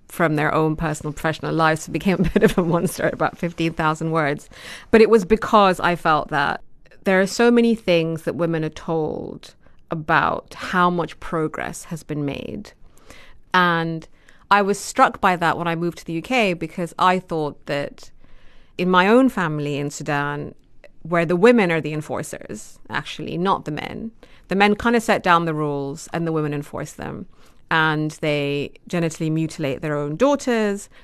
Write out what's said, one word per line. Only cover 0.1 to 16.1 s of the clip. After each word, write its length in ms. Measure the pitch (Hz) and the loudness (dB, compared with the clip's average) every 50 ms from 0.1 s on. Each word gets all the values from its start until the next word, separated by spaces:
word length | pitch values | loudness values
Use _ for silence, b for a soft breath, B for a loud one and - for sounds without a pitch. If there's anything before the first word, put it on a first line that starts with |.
| - - 175 156 156 | -4 0 0 0 2
their 180 | 147 151 151 - | 0 0 0 2
own 220 | 160 156 156 156 | 2 2 0 0
personal 360 | 156 165 156 151 - - 151 | -2 -2 -4 -4 -6 -8 -10
professional 420 | 147 - - 160 156 - - 151 151 | -8 -4 -4 -4 -4 -4 -4 -2 0
lives. 340 | 160 160 156 160 156 - - | 2 2 2 2 0 -4 -6
It 40 | |
became 280 | - 165 - 196 190 - | -6 -4 0 0 2 2
a 100 | 185 - | 2 2
<laughs> 40 | - | 4
bit 100 | 208 208 | 4 4
of 140 | 208 - - | 4 4 4
a 60 | 175 | 0
monster 400 | 170 160 170 180 175 - - - | 2 2 0 0 -2 -2 -2 -2
at 100 | 160 - | -2 -2
about 240 | - 165 - - - | 0 -2 -2 -2 -4
fifteen 360 | - 170 170 - 165 165 165 | -6 -6 -4 -4 -4 -4 -2
thousand 380 | - 160 156 156 156 165 160 | -2 -2 -2 -2 -2 -2 -2
words. 380 | 160 165 151 139 147 147 - - B B B B B B B B | -2 -2 0 -2 -2 -4 -8 -14 B B B B B B B B
But 100 | - 214 | 6 6
it 80 | 226 202 | 8 8
was 160 | 220 226 180 | 6 6 4
because 540 | - 220 220 - - 233 214 202 190 180 165 | 4 0 0 2 4 4 6 6 6 4 2
I 160 | - 175 175 | 0 0 0
felt 340 | 165 - 165 156 147 139 - | 0 2 2 2 2 0 0
that 320 | 156 143 143 - - - - - - - - - - - - | -2 -2 0 0 -2 -4 -8 -14 -20 -20 -20 -20 -20 -6 0
there 160 | 202 190 185 | 2 4 4
are 80 | 196 190 | 2 2
so 240 | - - 233 240 | 2 2 4 6
many 240 | 240 240 233 233 220 | 6 6 6 4 2
things 480 | 220 - 190 175 170 160 165 165 156 - | 2 2 2 2 4 2 0 -4 -6 -6
that 120 | - - | -6 -4
women 280 | 135 170 165 165 160 156 | -2 -2 -2 -2 -2 -4
are 60 | 156 | -6
told 840 | - - - - 160 160 156 - - - - - - - - - - _ b b b b b - | -8 -8 -6 -4 -4 -2 -2 -4 -4 -6 -8 -10 -12 -14 -18 -20 -20 _ b b b b b -8
about 640 | - 160 151 - 160 143 156 165 - - - - - | -8 -6 -2 0 2 2 2 2 0 -4 -6 -12 -16
how 360 | - - - - 180 180 180 | -14 -8 -4 0 2 2 2
much 300 | 180 170 160 156 - - | 2 0 -2 -4 -8 -12
progress 680 | - - 180 160 156 160 - - 60 - - - - | -12 -6 -4 -4 -4 -4 -4 -6 -8 -8 -10 -12 -12
has 180 | - 175 151 - | -12 -12 -12 -10
been 200 | - 151 151 143 | -8 -6 -6 -4
made. 480 | 139 - - - - - 208 208 - - _ - B B B B B B B B B B B B - - | -4 -6 -6 -8 -10 -12 -12 -14 -16 -20 _ -20 B B B B B B B B B B B B -2 2
And 540 | 185 180 175 170 165 165 165 165 160 - - b b b b b b b b | 2 2 2 2 0 -2 -4 -4 -8 -10 -14 b b b b b b b b
I 100 | 196 202 | 2 4
was 180 | 202 190 202 202 | 4 2 0 -2
struck 400 | - - - - 262 - 247 - | -6 -4 0 2 2 2 2 2
by 160 | - 190 180 | 2 2 2
that 220 | 170 175 160 - 147 | 2 2 0 0 0
when 100 | 170 170 | -2 -2
I 80 | 165 | -2
moved 220 | 165 170 170 165 - | -2 -2 -4 -6 -6
to 60 | - | -8
the 80 | - | -8